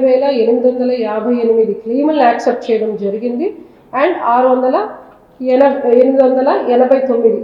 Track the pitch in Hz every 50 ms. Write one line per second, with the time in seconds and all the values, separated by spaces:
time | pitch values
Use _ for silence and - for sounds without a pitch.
0 | 254 254 254 254 277 285 269 233 214 226 247 247 240 247 247 247 254 247 247 240
1 | 220 208 214 220 247 247 240 240 226 226 226 226 220 202 196 - - 226 247 277
2 | 294 311 311 294 247 240 240 - - 254 240 - - - 220 208 214 220 202 180
3 | 202 196 202 220 240 240 240 247 339 415 - - - - - _ _ - - 262
4 | 294 359 339 - - 233 240 247 262 262 254 254 254 262 285 381 427 427 - -
5 | - - - _ _ _ _ - 254 254 254 269 277 277 247 - 233 240 233 254
6 | 254 269 269 269 262 254 254 262 269 294 381 403 - 240 240 247 254 254 269 262
7 | 262 262 233 233 226 220 202 -